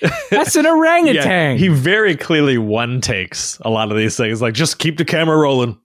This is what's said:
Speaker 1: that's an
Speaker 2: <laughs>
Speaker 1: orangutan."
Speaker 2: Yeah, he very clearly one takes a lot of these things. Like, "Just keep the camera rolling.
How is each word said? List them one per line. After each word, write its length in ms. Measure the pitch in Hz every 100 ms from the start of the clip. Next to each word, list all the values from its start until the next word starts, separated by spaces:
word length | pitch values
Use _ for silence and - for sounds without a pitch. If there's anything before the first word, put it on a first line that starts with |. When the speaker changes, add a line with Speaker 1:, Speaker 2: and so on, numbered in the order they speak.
| - 659 554
Speaker 1:
that's 260 | 403 - 349
an 120 | 302
Speaker 2:
<laughs> 0 |
Speaker 1:
orangutan." 840 | 320 320 339 320 190 143 180 151
Speaker 2:
Yeah, 40 | 131
he 100 | 185
very 460 | 147 135 214 208 151
clearly 440 | - 156 147 123
one 420 | 107 110 120 127
takes 560 | - 104 92 - - -
a 100 | 113
lot 200 | 113 107
of 60 | 107
these 180 | 110 -
things. 240 | 110 110
Like, 140 | 120
"Just 240 | 110 160 -
keep 200 | 160 156
the 60 | 160
camera 300 | 165 160 156
rolling. 400 | 147 131 120 107